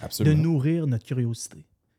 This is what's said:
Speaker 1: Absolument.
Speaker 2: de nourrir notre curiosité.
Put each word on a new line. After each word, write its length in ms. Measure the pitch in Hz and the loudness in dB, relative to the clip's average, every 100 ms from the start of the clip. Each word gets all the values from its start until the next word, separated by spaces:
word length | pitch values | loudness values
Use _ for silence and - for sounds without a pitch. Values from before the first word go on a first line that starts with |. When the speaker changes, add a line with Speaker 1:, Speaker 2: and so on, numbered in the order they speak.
Speaker 1:
Absolument. 360 | 110 - 131 151 | -10 0 4 4
Speaker 2:
de 60 | |
nourrir 440 | 165 156 143 170 151 | 4 2 0 0 0
notre 180 | 117 | -2
curiosité. 600 | - 127 120 113 - - - _ _ | -4 -4 -2 -4 -10 -16 -20 _ _